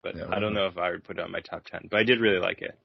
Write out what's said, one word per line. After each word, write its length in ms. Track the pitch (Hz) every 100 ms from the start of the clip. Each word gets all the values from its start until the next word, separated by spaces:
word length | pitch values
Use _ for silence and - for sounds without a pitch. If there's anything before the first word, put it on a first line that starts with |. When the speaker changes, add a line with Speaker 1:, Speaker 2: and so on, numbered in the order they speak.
Speaker 1:
but 140 | - 80
Speaker 2:
Yeah, 80 | 85
Speaker 1:
I 120 | 101
don't 140 | 107
Speaker 2:
well. 100 | 104
Speaker 1:
know 20 | 95
if 120 | 87
I 120 | 87
would 140 | 85
put 140 | - 90
it 40 |
on 60 | 87
my 100 | 87
top 260 | - 82 -
ten, 200 | - -
but 120 | 107
I 20 |
did 180 | 110 123
really 200 | 113 95
like 220 | 92 90
it. 140 | - -